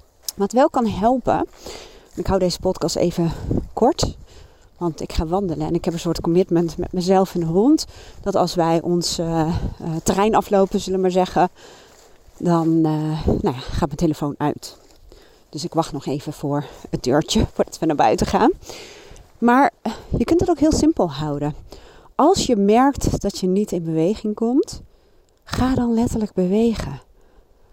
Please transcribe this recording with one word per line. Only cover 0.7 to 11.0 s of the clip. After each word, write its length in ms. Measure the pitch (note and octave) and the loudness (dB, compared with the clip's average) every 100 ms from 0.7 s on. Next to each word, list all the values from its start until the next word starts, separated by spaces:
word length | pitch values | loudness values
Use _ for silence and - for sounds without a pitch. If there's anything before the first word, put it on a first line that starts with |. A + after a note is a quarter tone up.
| - A3+ | 2 -2
helpen, 600 | F3+ G#3+ B3+ - - F4 - - - - - - - | 0 2 2 0 -2 -2 -8 -18 -18 -18 -20 -18 -8
ik 120 | F3+ | -2
hou 120 | F#3+ | 0
deze 200 | F3+ - | 0 0
podcast 360 | F#3 F#3 D#3 - | -4 -2 -2 0
even 360 | F3 F3 E3 - - - - | 0 2 -2 -2 -4 -4 -4
kort, 440 | - A#3 E4+ - - - - - _ _ _ | 0 2 2 -2 -4 -16 -20 -20 _ _ _
want 240 | F3 D3+ | -6 -4
ik 120 | - | -6
ga 120 | - D#3+ | -4 -2
wandelen 420 | F#3 G3 D3 D3+ | -2 -2 -4 -2
en 60 | |
ik 120 | E3 - | -2 -2
heb 80 | |
een 60 | E3 | -4
soort 220 | E3+ E3 | -4 -2
commitment 560 | - E3+ F#3+ E3+ E3+ D3+ | 2 2 2 2 0 -4
met 160 | F3 | -6
mezelf 400 | F#3+ F3 F#3+ F#3+ | -4 2 2 2
en 60 | F3+ | 0
de 60 | E3 | 0
hond, 400 | E3+ A#3 D#4 - - - - | 2 4 4 0 -12 -20 -10
dat 140 | - G3 | -2 0
als 200 | F3 F3+ | 0 2
wij 260 | E3 E3 | 2 2
ons, 360 | - F3 E3 - | 2 0 -2 -4
eh, 240 | E3 E3 | -2 0
eh, 100 | D#3 E3+ - - E3 D#3+ | 0 -2 -4 -8 -6 -4
terrein 320 | - F#3 G#3+ G#3 | -2 2 2 2
aflopen, 440 | - G3+ F#3+ G3+ | 2 2 2 0
zullen 200 | F3+ | -2
we 60 | F#3+ | 0